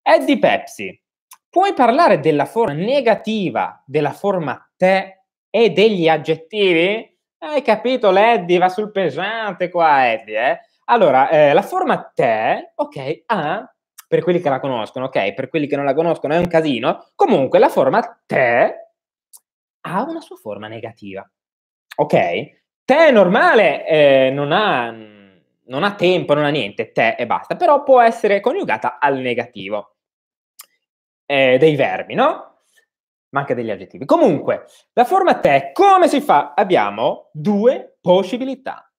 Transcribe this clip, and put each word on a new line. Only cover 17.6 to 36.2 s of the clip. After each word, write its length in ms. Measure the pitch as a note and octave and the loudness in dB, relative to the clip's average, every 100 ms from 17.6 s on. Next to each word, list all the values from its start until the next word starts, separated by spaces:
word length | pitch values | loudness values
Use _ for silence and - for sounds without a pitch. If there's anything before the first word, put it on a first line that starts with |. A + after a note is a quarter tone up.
| C4 | 2
forma 540 | - C3 F3 - - | 2 0 0 -4 -12
te 680 | _ - B2+ A#2+ D#3 - - _ _ _ _ - _ _ _ _ | _ -2 0 2 0 -2 -18 _ _ _ _ -20 _ _ _ _
ha 220 | - F3+ | -8 -6
una 180 | C4 E4 | -6 -8
sua 160 | - F4+ | -14 -20
forma 320 | A2 G2+ G#2+ | -14 -14 -12
negativa, 600 | A2+ A2+ A#2 G2+ F#2+ G2+ _ _ _ _ _ _ - | -14 -14 -16 -16 -16 -16 _ _ _ _ _ _ -6
ok? 180 | D3 D3 F#2 F2 C#3+ _ _ _ | 0 2 0 -2 -8 _ _ _
Te 240 | _ C4+ D#4+ | _ 4 6
è 20 | |
normale, 760 | A#3+ F3+ G#3+ F4 C#4 F#3 C#3 | 6 4 4 2 4 2 0
eh, 460 | - D#3 C#3+ C3+ C3 | -2 4 4 6 2
non 220 | C#3 C#3+ | 0 -2
ha, 400 | E3+ G#3+ D3 A#2 | -2 0 -2 -4
non 880 | A2+ G#2+ G#2 G2 F#2 _ _ _ C3 | -10 -20 -20 -20 _ _ _ _ -4
ha 140 | G3 G3+ | -4 0
tempo, 380 | F3 F3+ C#3 | 0 0 0
non 100 | D3 | 0
ha 60 | D3 | 0
niente, 420 | D3 G2+ G2+ A2 | -2 -6 -8 -8
te 240 | - A2 - | 0 -2 -2
e 100 | A#2+ | -4
basta, 300 | F#2 - - | -6 -6 -4
però 260 | F4 C#4+ | 0 0
può 180 | C#4 B3+ | 4 4
essere 380 | A#3 A3+ G#3 G3+ | 4 2 -2 0
coniugata 640 | G3+ F4 A3 G#2+ A#2+ - | 0 -4 -4 -4 -6 -2
al 180 | C#3+ C3+ | -2 -2
negativo, 760 | B2+ A#2 B2 G#2 F#2+ G#2 - _ _ _ _ _ _ _ - _ _ _ _ _ _ | -4 -6 -6 -10 -10 -10 -10 _ _ _ _ _ _ _ -20 _ _ _ _ _ _
eh, 320 | C#3 C3+ B2+ | 0 4 4
dei 160 | D#3+ | 4
verbi, 400 | D3+ A#2 F#2+ - | 2 -2 -4 -8
no? 460 | C3 C4+ F4 - _ _ _ _ _ _ _ _ | -2 -2 -2 -12 _ _ _ _ _ _ _ _
Ma 100 | C3+ | -8
anche 160 | C3+ B2 | -4 -6
degli 160 | A2+ | -6
aggettivi. 320 | G2 F#2+ - | -8 -12 -16
Comunque, 640 | C3+ E4 C#4+ D3 - A2 - _ _ | -2 2 2 0 -4 -6 -6 _ _
la 120 | - | -2
forma 300 | A#3+ F#4+ F4+ C4 | 0 2 2 2
te, 320 | - C#3 - | 2 2 0
come 340 | - G4+ F#4+ E4+ | 2 4 6 4
si 140 | C#4+ | 0